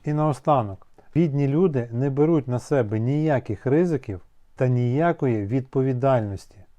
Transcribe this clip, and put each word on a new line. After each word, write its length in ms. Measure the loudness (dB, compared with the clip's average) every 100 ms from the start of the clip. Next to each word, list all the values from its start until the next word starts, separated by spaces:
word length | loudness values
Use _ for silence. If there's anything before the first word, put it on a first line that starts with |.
І 80 | -2
наостанок, 720 | 0 0 0 0 0 0 -10 -18 -20 -4
бідні 340 | 0 0 0 0
люди 400 | 2 2 0 -4
не 180 | -2 -2
беруть 380 | 2 2 2 0
на 100 | -6
себе 400 | -2 -2 0 -2
ніяких 680 | -2 0 0 -2 -2 -6 0
ризиків 540 | 2 2 -2 -6 -12 -14 -20 -20 -4
та 120 | 0
ніякої 800 | 2 0 2 0 0 0 0 -2
відповідальності 1120 | -4 -2 -2 0 0 2 2 0 -8 -14 -20 -20